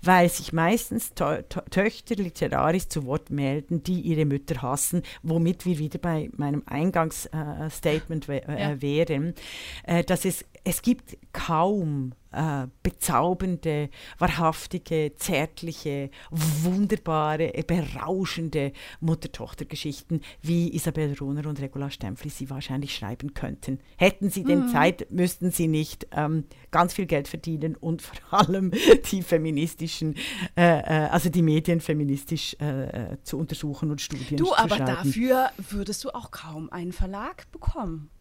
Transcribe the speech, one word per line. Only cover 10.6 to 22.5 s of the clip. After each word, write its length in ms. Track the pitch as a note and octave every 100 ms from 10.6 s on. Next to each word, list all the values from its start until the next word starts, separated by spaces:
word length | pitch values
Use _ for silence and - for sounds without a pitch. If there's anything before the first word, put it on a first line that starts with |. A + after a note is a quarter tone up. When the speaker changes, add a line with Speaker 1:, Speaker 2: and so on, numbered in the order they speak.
| -
Speaker 1:
es 160 | E3+
gibt 360 | - B3 - - -
kaum, 840 | - - D#3+ F3+ G#3 E3 C#3+ C3 B2 -
äh, 340 | - D#3+ C#3+ C3 -
bezaubernde, 1040 | - - - C3+ D#3+ F3+ F#3+ E3+ E3 D3 D3 - - -
wahrhaftige, 960 | F3+ D3 D#3+ D#3+ - F3+ - D#3+ D3+ -
zärtliche, 960 | - D#3+ D#3+ - E3 D#3 D#3 C#3 C#3 - -
wunderbare, 1200 | D#3+ D#3 D3 E3 F#3 G3+ G#3+ - D#3 D3+ D#3 D#3+
äh, 100 | -
berauschende 1080 | D#3 E3+ C#3+ B2 D3 F#3 F#3+ - E3 D3+ C#3 C3+ - -
Mutter-Tochter-Geschichten, 1200 | E3 D#3+ C#3+ - A#2+ - D3 D3+ D#3 C#3 - E3 - -
wie 340 | D3+ E3+ E3+ -
Isabel 400 | E3 D#3 D3+ C#3+
Rohner 260 | C#3 C#3+ D3+
und 140 | D3
Regula 280 | C3+ C#3 C#3
Stempfli 400 | C3+ G#2 F#2+ D3
sie 200 | - C3+